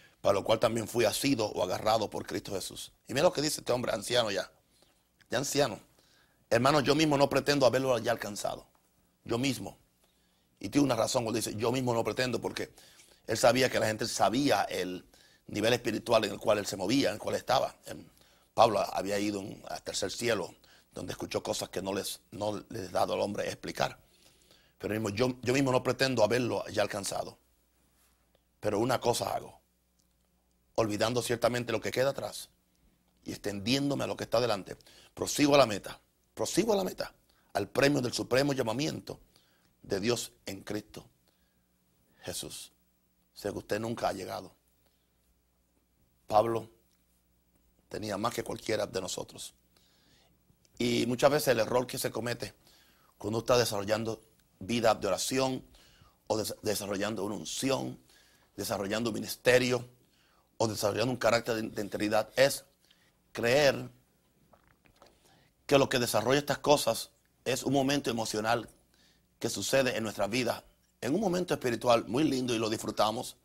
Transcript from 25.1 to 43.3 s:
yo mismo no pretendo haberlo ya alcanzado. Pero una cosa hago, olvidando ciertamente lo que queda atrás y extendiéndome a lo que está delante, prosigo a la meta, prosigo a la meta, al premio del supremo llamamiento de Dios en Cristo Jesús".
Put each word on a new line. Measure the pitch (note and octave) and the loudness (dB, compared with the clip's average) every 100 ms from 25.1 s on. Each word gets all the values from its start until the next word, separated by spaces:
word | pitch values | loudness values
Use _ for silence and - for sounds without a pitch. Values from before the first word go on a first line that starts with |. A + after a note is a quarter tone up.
| G2+ B2+ B2 | 0 0 0
yo | B2+ | 0
mismo | C3+ C3+ | 2 2
no | B2+ | 2
pretendo | B2+ B2 C3+ A#2+ | 0 0 2 4
haberlo | G#2 A#2+ A#2 G2 - | 4 2 0 -2 -2
ya | G2 | -2
alcanzado. | G2+ G#2 G2 F#2 E2+ - _ _ _ _ _ _ _ _ _ _ _ _ | -2 -2 -6 -6 -8 -12 _ _ _ _ _ _ _ _ _ _ _ _
Pero | G#2+ G#2 | -2 0
una | B2 A2+ | 0 2
cosa | A#2 A#2 - | 0 0 -2
hago, | D2 - - _ _ _ _ _ _ _ _ _ _ _ - | -4 -8 -20 _ _ _ _ _ _ _ _ _ _ _ -2
olvidando | A2 G#2 A2 B2 | 0 0 0 0
ciertamente | A2+ A2+ A#2 B2 A#2 | -2 0 0 0 -2
lo | A2 | -4
que | G2 | -2
queda | A#2+ C#3 | 0 0
atrás | C3+ G#2 - - _ _ _ _ _ _ _ | -2 -8 -10 -16 _ _ _ _ _ _ _
y | - | -14
extendiéndome | - G#2 G2+ G#2 C3+ C#3+ C3 | -8 -6 -4 0 0 0 -2
a | A2 | -4
lo | F#2+ | -6
que | A2 | -2
está | A2+ | 0
delante, | A#2+ G2+ - - - - - | 2 -2 -6 -16 -20 -20 -14
prosigo | - F#2 - C#3+ C#3+ | -6 -4 2 6 8
a | |
la | A#2+ | 6
meta, | G2 - - _ _ _ | 2 -8 -16 _ _ _
prosigo | - A2 - A3+ | -6 -2 0 2
a | G3+ | 0
la | |
meta, | F#3 - - - _ _ _ | -2 -6 -10 -14 _ _ _
al | G2+ G2+ | -4 -2
premio | - C#3 C#3+ | 4 4 4
del | B2 | 0
supremo | - G2+ B2+ C#3+ | -4 0 2 2
llamamiento | C3 A2+ A2+ D3+ - - - _ _ _ _ _ _ | 0 -2 -2 -4 -6 -10 -16 _ _ _ _ _ _
de | - G2 | -6 -2
Dios | A2 A#2 - _ - | 0 0 -4 _ -14
en | G2 | -12
Cristo | - G#2 - - - _ _ _ _ _ _ _ _ _ _ _ | -8 -8 -10 -18 -20 _ _ _ _ _ _ _ _ _ _ _
Jesús". | - F2 D#2 - - _ _ _ _ _ _ | -12 -10 -10 -12 -16 _ _ _ _ _ _